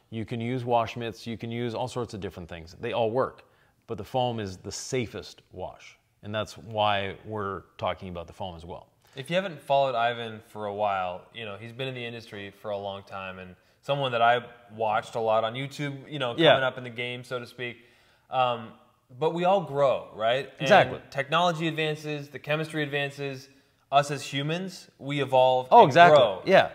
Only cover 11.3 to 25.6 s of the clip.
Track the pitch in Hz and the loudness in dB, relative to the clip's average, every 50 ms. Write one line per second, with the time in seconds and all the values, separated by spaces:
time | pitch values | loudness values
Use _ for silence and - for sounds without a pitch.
11.3 | - 110 117 107 101 98 113 117 117 120 135 135 127 127 120 117 120 117 110 - | -14 -12 -12 -12 -12 -12 -14 -14 -10 -8 -8 -8 -8 -8 -10 -10 -10 -12 -14 -14
12.3 | - 101 101 101 95 - - 110 104 98 101 101 98 98 101 - 104 98 95 95 | -14 -12 -12 -12 -14 -12 -8 -6 -6 -6 -6 -6 -8 -10 -12 -12 -12 -10 -10 -10
13.3 | 92 92 92 90 90 - _ _ _ _ _ - 143 143 139 131 120 117 117 117 | -12 -12 -14 -16 -18 -20 _ _ _ _ _ -4 -2 -2 -2 0 2 4 6 6
14.3 | 120 123 117 - - - - - 110 110 110 107 104 113 113 - - 123 113 110 | 6 4 2 -4 -12 -20 -20 -14 -8 -4 -2 0 0 0 -2 -4 -6 -4 0 2
15.3 | 110 113 110 110 117 131 139 139 - - 147 143 139 135 131 - 151 147 135 120 | 2 2 2 0 -2 -6 -8 -10 -8 -8 -8 -8 -8 -10 -12 -12 -8 -6 -4 -4
16.3 | 117 - 165 151 127 135 131 127 120 127 123 123 117 117 120 123 123 123 123 - | 0 4 6 8 8 6 4 0 -4 -4 -10 -12 -8 -8 -8 -6 -8 -10 -10 -8
17.3 | 131 123 120 113 - - 123 120 117 - - _ _ _ _ _ _ _ _ - | -8 -8 -8 -10 -10 -8 -8 -8 -8 -10 -18 _ _ _ _ _ _ _ _ -4
18.3 | - 131 127 123 120 117 113 110 - - _ _ _ _ _ _ 127 123 147 160 | 0 2 2 2 0 -2 -6 -12 -18 -20 _ _ _ _ _ _ -8 -4 -2 -2
19.3 | 165 170 175 180 196 202 170 143 139 139 143 135 117 90 85 - - 87 107 113 | 0 0 2 2 2 2 2 0 0 2 2 2 2 0 -4 -8 -6 -2 0 2
20.3 | 123 135 139 - - - 131 135 185 185 139 123 95 - - - - 139 139 135 | 2 0 -2 -6 -8 -4 2 6 6 6 6 4 0 -8 -12 -10 -8 -8 -4 0
21.3 | 156 165 175 180 170 156 170 165 147 147 160 156 151 151 151 151 151 147 143 143 | 0 2 2 2 0 0 -2 -4 -2 -2 -2 -2 -4 -6 -6 -8 -8 -8 -8 -12
22.3 | - 127 - - 147 156 156 151 160 156 151 139 139 143 143 139 139 - 143 139 | -14 -10 -6 -4 -4 -4 -4 -4 -4 -4 -4 -2 -2 -2 -4 -4 -6 -6 -8 -8
23.3 | 135 131 - - _ _ _ _ _ _ _ - 135 143 143 143 147 135 - - | -8 -10 -14 -18 _ _ _ _ _ _ _ 0 2 2 4 2 0 -6 -6 -6
24.3 | - 139 139 151 160 175 190 190 185 - - - _ - - 139 143 143 139 123 | -4 -2 -2 -2 -2 -4 -4 -8 -12 -14 -18 -20 _ -12 -8 -4 -2 -2 0 4
25.3 | 131 131 127 127 127 127 | 4 6 6 6 4 2